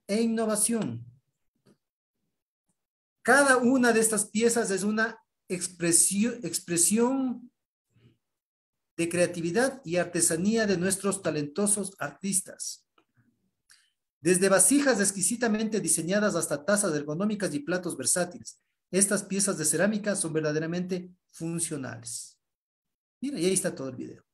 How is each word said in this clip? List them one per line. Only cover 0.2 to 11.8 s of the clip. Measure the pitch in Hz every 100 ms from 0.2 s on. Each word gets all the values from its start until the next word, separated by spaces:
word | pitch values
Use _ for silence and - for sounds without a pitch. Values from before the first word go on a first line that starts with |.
innovación. | 233 226 226 208 - 233 151 117 - - _ _ _ _ _ _ _ _ _ _ _ _ _ _ _ _ _ _ _ _
Cada | - 269 277 254
una | 240 262 240
de | 220
estas | 214 208 -
piezas | 214 233 233 196
es | 190
una | 208 214 226 220 _ _ _
expresio-, | 180 - - 170 165 - 196 233 233
expresión | 165 160 - 170 - 214 240 269 262 233 - _ _ _ _ _ _ _ _ _ _ _ _ _ _ -
de | 170
creatividad | 170 170 175 170 185 262 -
y | 160 175
artesanía | 170 170 165 170 196 226 214
de | 185
nuestros | 185 190 196 196
talentosos | 170 151 147 - 202 208